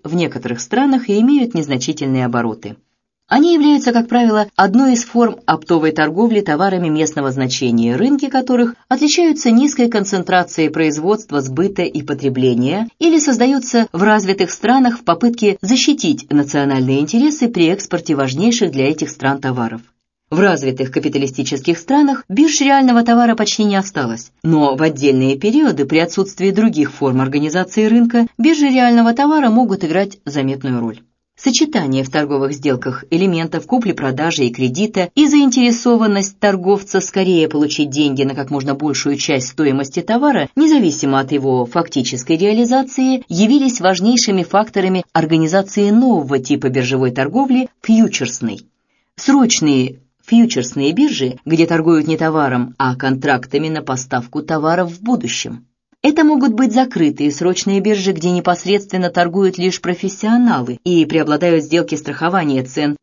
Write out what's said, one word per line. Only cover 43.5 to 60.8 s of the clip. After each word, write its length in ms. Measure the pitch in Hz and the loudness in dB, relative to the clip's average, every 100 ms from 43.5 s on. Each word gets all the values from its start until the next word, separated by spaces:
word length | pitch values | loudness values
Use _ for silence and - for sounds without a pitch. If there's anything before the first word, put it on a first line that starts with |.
| 285 269 233 | 4 2 0
важнейшими 600 | 180 185 202 240 - 190 | 0 2 2 2 2 0
факторами 640 | 170 196 226 202 190 185 175 | 0 0 0 -2 0 -2 -2
организации 800 | 165 156 160 160 190 196 208 202 | -2 2 2 2 0 -2 0 2
нового 480 | 214 262 196 131 135 | 4 4 2 0 -2
типа 300 | 131 143 135 | -2 -2 0
биржевой 420 | 131 123 131 127 | -2 -2 0 0
торговли — 580 | 120 135 208 269 254 254 _ | 0 -2 0 2 0 0 _
фьючерсной. 800 | - 220 220 - 120 - 117 98 - _ _ _ _ - | 0 4 4 0 -6 -6 -8 -8 -16 _ _ _ _ -10
Срочные 840 | - 277 233 - 156 135 127 - _ _ - | 0 2 4 2 2 2 0 -6 _ _ 0
фьючерсные 680 | 233 226 - 120 - 139 | 4 4 2 -4 -2 -2
биржи, 440 | 180 294 - 127 123 - | 2 0 0 -6 -6 -2
где 200 | 160 165 | 0 2
торгуют 420 | 165 156 160 151 | 2 2 2 0
не 80 | 156 | -2
товаром, 600 | 160 156 139 123 123 127 | 0 0 0 0 -4 -4
а 180 | 131 127 | -4 -2
контрактами 720 | 135 131 143 131 131 143 160 | -2 -2 0 -2 -2 -4 -4
на 140 | 156 | -6
поставку 600 | 151 127 - 123 120 151 | -6 -8 -4 -6 -6 -10
товаров 500 | 143 160 156 175 175 | -6 -2 0 0 -2
в 100 | 170 | -6
будущем. 640 | 220 254 117 - 120 113 _ _ _ _ | -4 -4 -4 -8 -10 -14 _ _ _ _
Это 240 | 277 302 302 | 0 2 2
могут 280 | 294 254 | 2 0
быть 200 | 214 262 | 0 0
закрытые 580 | 226 262 185 151 143 147 | 2 0 0 0 0 -4
срочные 480 | 143 175 180 - 196 | -2 -2 -2 -2 0
биржи, 320 | 196 208 190 | 0 0 0
где 180 | 170 170 | -2 -2
непосредственно 800 | 180 175 180 180 202 202 185 175 | -2 0 -2 0 -2 -2 -4 -2
торгуют 480 | 175 175 175 190 185 | 0 -2 0 0 0
лишь 220 | 180 180 | -4 -4
профессионалы 1000 | 175 175 190 - 214 240 247 156 123 123 | -6 -6 -6 -6 0 2 2 0 -4 -6